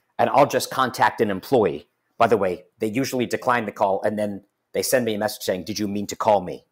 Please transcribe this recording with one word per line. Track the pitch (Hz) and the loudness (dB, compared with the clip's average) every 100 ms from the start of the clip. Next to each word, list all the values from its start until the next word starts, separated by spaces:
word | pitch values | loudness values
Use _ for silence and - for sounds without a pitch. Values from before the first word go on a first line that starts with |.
| _ - | _ -2
and | 117 | 2
I'll | 127 143 | 4 4
just | 202 - | 2 -2
contact | - 127 - 110 - | -2 -2 2 0 2
an | 107 | -2
employee. | 95 - 135 95 73 - _ _ - | -2 0 2 2 0 -12 _ _ 0
By | 117 | 4
the | 110 | 4
way, | 95 87 - - | 2 -2 -10 -6
they | 110 | -4
usually | 110 131 127 | -2 -2 -2
decline | 113 107 127 120 | -2 -2 0 0
the | 104 | -2
call, | - 101 95 | -2 0 0
and | 107 107 | -2 -2
then | 104 98 _ _ _ | -4 -6 _ _ _
they | 95 | -4
send | - 131 | 0 0
me | 113 | 0
a | 104 | -2
message | 107 - | -4 -4
saying, | - 92 | -4 -4
"Did | 87 104 | -4 -6
you | 104 | -4
mean | 101 104 | -4 -8
to | - | -2
call | 110 101 | 2 2
me?" | 87 69 _ | 0 -12 _